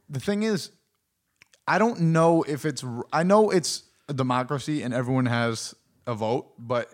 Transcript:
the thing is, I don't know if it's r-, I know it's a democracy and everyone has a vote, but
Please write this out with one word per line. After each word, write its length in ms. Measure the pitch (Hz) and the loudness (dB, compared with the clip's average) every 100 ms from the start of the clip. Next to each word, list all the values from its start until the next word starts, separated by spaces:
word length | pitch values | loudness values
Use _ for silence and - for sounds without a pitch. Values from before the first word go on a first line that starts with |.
| - | -12
the 100 | 139 | -8
thing 220 | - 208 | -4 -2
is, 280 | 220 190 - _ _ _ _ _ _ _ _ _ - | 0 -2 -4 _ _ _ _ _ _ _ _ _ -2
I 80 | 170 | 2
don't 220 | 226 202 | 2 2
know 420 | 165 165 165 165 | 2 4 6 4
if 200 | 139 143 | 2 -4
it's 180 | 156 127 | -4 -6
r-, 220 | 127 120 - | -8 -8 -4
I 120 | 147 | 0
know 260 | 175 208 214 | 4 4 6
it's 320 | 185 - - - _ - | 2 0 -6 -12 _ -6
a 60 | |
democracy 680 | 135 127 123 127 143 135 151 | -2 0 0 -2 -4 -4 -4
and 120 | 120 | -2
everyone 320 | 123 123 131 123 | -2 0 0 2
has 480 | 117 117 113 - - _ _ - | 0 0 -2 -8 -16 _ _ -8
a 80 | |
vote, 400 | 113 110 123 - - | -4 -2 -2 -4 -12
but 320 | 117 120 113 | -4 -4 -4